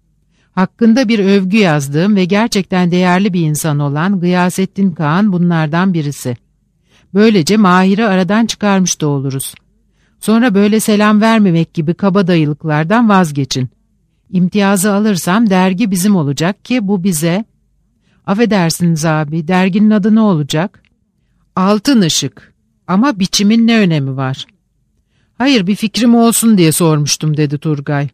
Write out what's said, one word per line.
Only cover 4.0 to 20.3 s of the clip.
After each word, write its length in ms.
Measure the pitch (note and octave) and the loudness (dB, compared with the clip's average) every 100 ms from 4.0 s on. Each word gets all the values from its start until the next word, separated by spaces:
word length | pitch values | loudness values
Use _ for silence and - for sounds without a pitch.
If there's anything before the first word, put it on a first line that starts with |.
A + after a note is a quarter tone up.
| F3+ G3 | -2 -2
Gıyasettin 680 | F3 F3+ F3+ F3+ F#3+ - G3 | 0 0 0 -2 -6 -2 -4
Kağan 420 | E3 D3 E3+ G#3+ | -2 -2 0 0
bunlardan 640 | F3+ F3 E3 D#3 E3+ F#3+ | 0 0 0 -2 -2 0
birisi. 420 | E3 D3 C3+ B2+ A#2 _ _ _ _ _ _ _ | -2 -4 -6 -8 -8 _ _ _ _ _ _ _
Böylece 420 | G3 A3+ G#3 D3 G#3+ | 0 2 2 0 2
Mahir'i 480 | F#3+ F3+ F#3+ G3 | 2 4 2 0
aradan 420 | A3+ F#3 F3+ G#3+ A3+ | 0 0 0 0 -2
çıkarmış 540 | - G#3 F#3+ F3+ - | -2 -2 0 0 -2
da 60 | D3+ | -4
oluruz. 480 | C#3 C3+ C3 - - _ _ _ _ _ _ | -2 -4 -6 -10 -16 _ _ _ _ _ _
Sonra 340 | - A3+ B3 | -2 2 2
böyle 260 | G3 G#3 A3 | 2 2 0
selam 400 | - G#3 G#3 G#3+ | 0 2 2 2
vermemek 540 | A3+ A3+ G3 E3 E3 | 2 4 2 2 0
gibi 200 | - D3+ | -4 -4
kabadayılıklardan 1120 | E3+ G3 G3 F3+ E3+ D3 D3 D#3+ D3+ D#3+ A3+ A3+ | -2 0 0 2 2 0 -4 -4 -2 0 0 2
vazgeçin. 600 | F#3+ E3 C#3+ C3+ C3+ B2+ _ _ _ _ _ - | 2 2 -2 -4 -4 -6 _ _ _ _ _ -6
İmtiyazı 640 | F#3 F3 G#3 G3 G3+ G#3 | -2 0 0 0 0 0
alırsam 580 | G3 G#3+ F3+ - G3+ A3+ | 0 0 -2 0 0 2
dergi 400 | F#3 F#3+ F#3 A3+ | 2 0 0 -2
bizim 260 | F#3 G3+ F#3+ | 0 0 2
olacak 480 | C#3+ C#3 E3 G3+ | 0 -2 -4 -4
ki 240 | - B3+ G3 | -4 -4 -2
bu 160 | G3+ | -2
bize." 400 | G3 D#3 E3 F#3 A3+ _ _ _ _ _ _ _ - | -2 -2 -2 -4 -6 _ _ _ _ _ _ _ -6
"Affedersiniz 800 | G3+ A3+ G3+ E3 - F3 D#3+ | -2 0 2 0 0 -2 0
abi, 440 | E3 D#3 D3 D#3+ D#3 | -2 -2 -4 -6 -2
derginin 420 | F#3 F#3+ G3 G#3+ | 0 0 2 2
adı 240 | G#3+ G#3+ | 2 2
ne 60 | A3 | 2
olacak?" 640 | G#3+ | 2